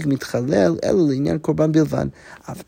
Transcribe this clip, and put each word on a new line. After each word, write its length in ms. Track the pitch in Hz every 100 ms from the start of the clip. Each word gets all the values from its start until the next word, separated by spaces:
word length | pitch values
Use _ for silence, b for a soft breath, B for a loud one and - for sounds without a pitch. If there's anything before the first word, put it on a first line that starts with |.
| 151
מתחלל, 680 | 131 - 120 127 190 180 165
אלא 240 | - 202 151
לעניין 300 | 131 151 160
קורבן 340 | - 156 160
בלבד. 340 | 156 151 131 139 - B B -
אבל, 140 | 139